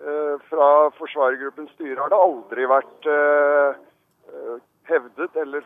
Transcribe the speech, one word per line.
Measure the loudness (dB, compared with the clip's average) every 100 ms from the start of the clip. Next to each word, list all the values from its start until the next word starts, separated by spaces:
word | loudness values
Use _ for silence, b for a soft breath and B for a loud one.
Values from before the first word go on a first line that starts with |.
Eh, | -8 -6 -6 -6 -6
fra | 2 6 6 4 0
forsvarergruppens | -12 -2 -2 -2 -8 -12 -18 _
styre | -12 -8
har | 0
det | 2
aldri | 2 0 -10 -6
vært, | 0 0 0 _
eh, | -4 0 2 2 2 2 0 -2 _ _ _ _ -20
eh, | -16 -14 -14 _ _ -4
hevdet | -4 -4 -12 -8 -8
eller | -8 -10